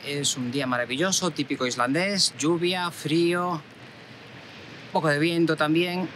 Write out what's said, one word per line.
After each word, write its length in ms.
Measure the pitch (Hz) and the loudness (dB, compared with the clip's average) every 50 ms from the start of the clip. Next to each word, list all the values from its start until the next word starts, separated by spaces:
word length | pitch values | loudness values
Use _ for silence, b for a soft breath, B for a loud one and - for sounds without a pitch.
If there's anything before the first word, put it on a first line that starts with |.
| - | -6
Es 320 | 143 143 143 139 139 - | -4 -4 -2 -2 -2 -2
un 140 | 135 127 123 | -2 -4 -2
día 160 | 120 143 139 | -2 -2 0
maravilloso, 640 | 127 123 120 120 117 123 135 170 196 190 - 185 175 | 0 0 0 0 -2 0 0 0 2 2 0 0 -2
típico 340 | 151 - 143 - 143 127 127 | -2 -2 -4 -4 -2 -2 0
islandés, 720 | 123 120 123 123 127 135 160 185 196 202 190 - - - | -2 0 0 0 2 2 2 2 2 2 2 0 0 0
lluvia, 540 | 120 131 156 175 165 175 180 185 180 175 170 | 0 0 2 2 2 2 0 0 0 -2 -4
frío, 640 | - - - 151 156 170 170 170 175 175 180 180 | -6 -6 -2 0 2 4 4 4 2 2 0 -2
un 1400 | 175 151 147 - - - - - - - - - - - - - - - - - - - - - - - - - | -2 -4 -8 -12 -20 -20 -20 -20 -20 -20 -20 -20 -20 -20 -20 -18 -18 -18 -18 -18 -18 -18 -18 -18 -18 -18 -16 -2
poco 140 | - 147 147 | -2 0 2
de 140 | 160 147 143 | 4 4 4
viento 340 | 156 170 170 165 170 160 160 | 4 2 4 4 4 4 4
también 540 | 151 156 151 156 165 175 180 175 180 180 - - | 2 4 4 4 4 2 2 0 -2 -4 -4 -6